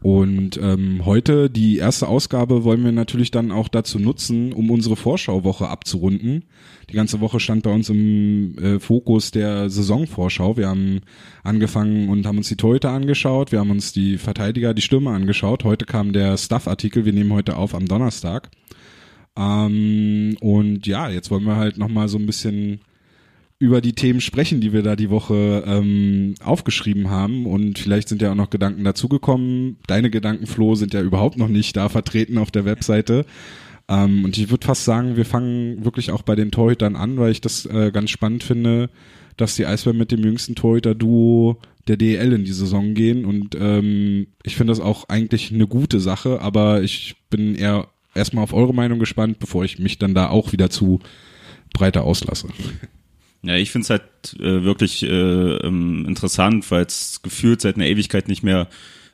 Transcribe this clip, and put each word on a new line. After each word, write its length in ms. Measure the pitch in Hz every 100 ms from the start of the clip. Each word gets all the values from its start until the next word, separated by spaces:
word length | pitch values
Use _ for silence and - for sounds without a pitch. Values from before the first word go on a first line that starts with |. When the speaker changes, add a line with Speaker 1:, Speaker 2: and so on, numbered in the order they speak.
Speaker 1:
Und, 560 | 98 98 98 98 95 -
ähm, 420 | 98 95 95 92
heute, 460 | 87 107 151 147 139
die 260 | 113 110 95
erste 300 | 104 - -
Ausgabe, 560 | 123 - 127 120 120
wollen 200 | 113 117
wir 80 | 120
natürlich 380 | 117 113 123 120
dann 200 | 120 117
auch 180 | 101 110
dazu 300 | 117 - 101
nutzen, 540 | 107 - - 117 127
um 180 | 113 113
unsere 260 | 117 110 107
Vorschauwoche 720 | 117 185 - 95 92 - 98
abzurunden. 760 | - - 92 180 98 117 156 - _ - - -
Die 40 |
ganze 260 | 107 110 110
Woche 180 | 110 117
stand 240 | - 110
bei 80 | 107
uns 160 | 107 110
im, 680 | 104 107 104 104 104 95 67
äh, 220 | 95 101
Fokus 500 | - 120 - 110 -
der 380 | 110 104 101 101
Saisonvorschau. 880 | 101 98 117 160 - 90 - 92 117
Wir 120 | 95
haben 320 | 95 95 98 - - - -
angefangen 680 | 101 107 107 107 107 107 101
und 180 | 104 104
haben 120 | 104
uns 100 | 104
die 80 | 101
Torhüter 340 | 113 131 135
angeschaut, 600 | 131 139 139 131 131 139
wir 60 | 110
haben 120 | 101
uns 220 | 101 -
die 260 | 98 98 95
Verteidiger, 560 | 107 104 101 120 117
die 80 | 107
Stürmer 300 | - 135 139
angeschaut. 520 | 101 95 101 101 127
Heute 200 | 110 110 -
kam 260 | 107 101
der 240 | 98 98 98
Stuff-Artikel, 680 | - 117 - 98 104 120
wir 80 | 107
nehmen 200 | 101 104
heute 240 | 104 98 80
auf 180 | 101
am 120 | 87 92
Donnerstag. 640 | 104 123 - 85 110 - _ _ - - - - - _ 98
Ähm, 1000 | 101 104 107 104 107 107 107 104 107 107
und 460 | 107 104 104 98 101
ja, 220 | 98 151
jetzt 220 | 90 -
wollen 140 | 98
wir 120 | 107 107
halt 220 | 107 104
nochmal 300 | 107 110 107
so 100 | 107
ein 80 | 104
bisschen 540 | - 107 101 104 104 _ _ _ _ _ _ _ -
über 220 | 123 123
die 100 | 117
Themen 300 | 113 127 123
sprechen, 400 | - 113 - 139
die 100 | 107
wir 100 | 107
da 140 | 107 104
die 140 | 104
Woche, 520 | 107 - 104 104 101 101
ähm, 680 | 101 101 101 101 98 98 -
aufgeschrieben 680 | - - - - 107 101 98
haben. 360 | 98 101 127 117
Und 320 | 98 104 98
vielleicht 300 | 101 104 -
sind 140 | 104
ja 100 | 101
auch 40 | 101
noch 120 | 98
Gedanken 360 | 101 98 98
dazugekommen. 920 | 98 - 131 143 - 127 127 127 127 - -
Deine 220 | 101 120
Gedanken, 380 | 107 107 110 107
Flo, 280 | 113 110
sind 200 | 107 104
ja 80 | 101
überhaupt 340 | 92 95 107 127
noch 120 | 110
nicht 280 | 104 - 101
da 140 | 101
vertreten 480 | 113 - 110 110 117
auf 120 | 107
der 140 | 104
Webseite. 600 | 101 110 - 107 107 123 147 - - - - - -
Ähm, 380 | 98 101 101
und 140 | 95 104
ich 120 | 104
würd 140 | 123
fast 220 | - 127 -
sagen, 300 | 113 123 117
wir 100 | 113
fangen 580 | 120 123 120 120 110
wirklich 260 | 113 127 -
auch 120 | 104
bei 140 | - 107
den 140 | 107
Torhütern 460 | 120 113 113 104 95
an, 220 | 107 131
weil 140 | 117
ich 100 | 110
das, 240 | 113 - -
äh, 240 | 110 107
ganz 160 | 104 107
spannend 320 | - 110 117
finde, 460 | - 120 117 117 123 - - - - -
dass 200 | 110 -
die 100 | 85
Eisbären 320 | 110 123 113
mit 120 | 113
dem 140 | 113
jüngsten 300 | 107 117 -
Torhüter-Duo 1040 | 117 117 117 113 110 113 117 117 117 117 117 - _ -
der 120 | 104
D 160 | 110
E 20 | 98
L 160 | 123
in 120 | 113
die 80 | 95
Saison 420 | 95 95 98 104
gehen. 320 | 107 113 123 101
Und, 300 | 101 101 -
ähm, 680 | 104 104 104 101 101 101 98 _
ich 140 | - -
finde 140 | 113
das 100 | 110
auch 300 | 95 107 -
eigentlich 420 | 107 113 113 -
eine 140 | 110 104
gute 340 | 123 143 107
Sache, 400 | 92 95 131 127
aber 420 | 104 104 104 104
ich 320 | 95 - - - _
bin 260 | 107 107
eher 340 | 101 101 104 - _ _
erstmal 280 | - 104 120
auf 120 | 107
eure 200 | 107 127
Meinung 240 | 123 120 117
gespannt, 400 | 110 - 110 107
bevor 260 | - 90
ich 140 | 95 -
mich 200 | 95 -
dann 160 | 98
da 160 | 92 92
auch 220 | 110 -
wieder 180 | 95 92
zu 300 | - 95 92 - - - - - - _
breiter 300 | - 95 90
auslasse. 440 | - - - - - - - - - _ _ _ _ _
Speaker 2:
Ja, 140 | 90 90
ich 140 | 101
find's 180 | 123 -
halt, 140 | 104 - _ - -
äh, 260 | 92 92
wirklich, 380 | 92 98 104 -
äh, 40 | -
ähm, 960 | 90 92 90 90 - 85 90 87 80 80
interessant, 640 | 92 95 - 95 110 -
weil's 520 | 87 90 - - -
gefühlt 400 | - - 117 117
seit 140 | 101 101
einer 100 | 76
Ewigkeit 420 | 104 - 98 -
nicht 140 | 92
mehr, 260 | 101 92 87 - - - -